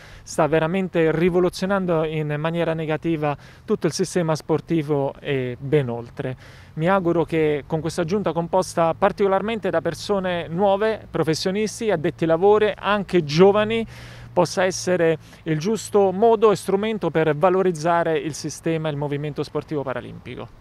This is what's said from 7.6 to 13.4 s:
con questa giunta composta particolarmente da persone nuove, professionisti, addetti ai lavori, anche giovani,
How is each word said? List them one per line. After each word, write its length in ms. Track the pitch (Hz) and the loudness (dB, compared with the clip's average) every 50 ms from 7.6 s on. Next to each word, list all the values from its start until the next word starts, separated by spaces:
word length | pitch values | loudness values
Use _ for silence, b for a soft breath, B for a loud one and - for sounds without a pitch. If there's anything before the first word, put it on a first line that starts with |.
| 143 | -4
con 140 | - - 160 | -4 -6 -4
questa 240 | 147 165 151 - 175 | -4 -4 -4 -4 -4
giunta 300 | 156 185 214 190 180 156 | -2 -2 -2 -2 -2 -2
composta 600 | 165 170 170 - 190 185 - - - 165 165 160 | -4 -4 0 0 0 0 0 0 0 0 0 0
particolarmente 760 | - - 202 180 - 208 196 190 190 185 214 233 220 170 190 | 2 0 0 2 2 0 2 2 0 0 -2 -6 -4 -4 -2
da 100 | 170 165 | -2 0
persone 680 | 151 170 156 - - - 208 196 185 185 180 170 160 135 | -2 -2 -6 -6 -4 -2 -2 -2 0 -2 -4 -4 -4 -6
nuove, 580 | 160 170 208 202 196 196 214 220 220 - - - | -2 0 2 2 2 2 2 0 -2 -2 -8 -6
professionisti, 800 | - - 160 156 160 147 - 190 185 202 220 202 - - 240 214 | -2 -2 0 0 0 -2 -2 -2 -2 -2 -2 -4 -4 -4 -2 -2
addetti 360 | 196 165 143 175 143 - 170 | -2 0 0 -4 -2 -2 2
ai 40 | 160 | 2
lavori, 420 | 160 165 185 202 208 214 214 214 - | 2 4 6 6 6 6 4 2 -2
anche 480 | - - 190 202 208 190 - - 180 165 | -2 -2 -2 0 -2 -2 0 0 0 0
giovani, 640 | 143 143 160 | 2 4 6